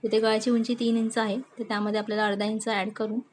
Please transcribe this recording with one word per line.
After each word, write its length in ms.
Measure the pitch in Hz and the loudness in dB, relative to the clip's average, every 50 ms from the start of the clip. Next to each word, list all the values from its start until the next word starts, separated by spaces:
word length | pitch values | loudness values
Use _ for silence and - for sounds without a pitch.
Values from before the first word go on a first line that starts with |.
इथे 160 | - 214 220 220 | -2 2 2 2
गळ्याची 300 | 220 220 220 220 214 247 | 4 4 2 2 2 2
उंची 240 | 240 233 226 233 240 | 2 2 2 0 0
तीन 220 | 233 233 233 226 | 0 2 2 2
इंच 220 | 226 226 220 226 233 | 2 0 0 0 0
आहे, 180 | 226 214 196 247 262 _ - - | 0 0 -2 -4 -4 _ -10 -10
तर 40 | |
त्यामध्ये 380 | 233 214 214 208 208 208 208 214 | -6 -4 -2 -2 0 0 0 -2
आपल्याला 240 | 208 214 214 208 214 | -2 0 0 0 2
अर्धा 180 | 208 202 202 208 | 0 0 0 0
इंच 220 | 208 220 220 - 226 | -2 -2 -2 -2 -2
ॲड 200 | 220 202 185 196 | 0 0 -2 -2
करून 260 | 208 - 220 214 214 240 - _ | -4 -4 -4 -2 -2 -4 -6 _